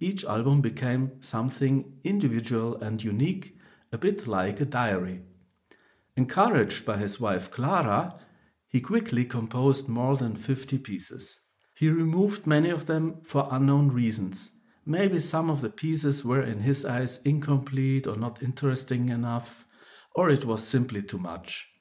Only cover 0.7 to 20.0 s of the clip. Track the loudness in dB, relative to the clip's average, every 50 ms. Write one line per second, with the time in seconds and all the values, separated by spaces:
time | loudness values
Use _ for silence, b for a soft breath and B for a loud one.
0.7 | 0 -2 -2 0 0 0 0 -2 -4 -10 -12 -6 -4 -2 -2 -2 -2 0 0 2
1.7 | 2 2 0 -2 -12 -8 -4 -2 0 2 2 2 0 0 -2 0 0 0 0 0
2.7 | -4 -4 -4 -4 -4 -4 -2 -2 0 0 0 0 0 -4 -6 -14 -18 b b b
3.7 | b b b b -10 -2 0 0 0 0 -4 -4 -2 0 0 0 0 -2 -4 -2
4.7 | 0 0 0 2 0 0 -2 -4 -6 -10 -12 -16 -20 _ _ _ _ _ _ b
5.7 | b b b b b b b b b 0 0 0 4 2 4 4 6 4 4 2
6.7 | 0 -6 -4 -4 -2 -2 -2 -4 -4 -2 -2 0 0 0 -2 -6 -6 -4 -2 0
7.7 | 2 2 2 2 2 2 0 -2 -6 B B B B B B B B B B B
8.7 | -2 -2 0 2 0 0 0 0 0 0 0 0 -2 -4 -4 -2 -2 2 4 4
9.7 | 4 2 0 -4 -2 0 2 2 2 2 0 -2 -4 -6 -2 -2 -2 -2 -2 -4
10.7 | -4 -4 -4 -4 -8 -8 -8 -10 -12 -12 -12 -14 -16 -16 _ _ _ _ _ _
11.7 | _ 0 2 2 2 2 2 2 2 2 2 2 2 -2 0 2 4 4 4 2
12.7 | 0 -2 -2 -2 0 0 0 -2 -4 -6 -14 -2 0 0 0 0 0 2 4 6
13.7 | 6 6 6 4 4 4 2 2 2 0 -4 -4 -6 -8 -12 -14 b b b b
14.7 | b b b -4 0 2 2 2 2 0 -2 0 0 0 0 0 0 0 -2 -4
15.7 | -6 -4 -2 -2 -2 0 0 0 0 0 0 0 0 2 2 0 -2 -2 0 0
16.7 | 0 0 0 -2 -2 -2 -2 -2 -4 -2 0 0 0 2 2 2 2 2 2 0
17.7 | -2 0 2 2 2 2 0 -2 -4 -4 -4 -4 -6 -6 -6 -6 -4 -2 0 0
18.7 | 0 -2 -2 -4 -2 0 0 0 0 0 -2 -2 -2 -4 -4 -8 -16 -20 -20 B
19.7 | B B B B B B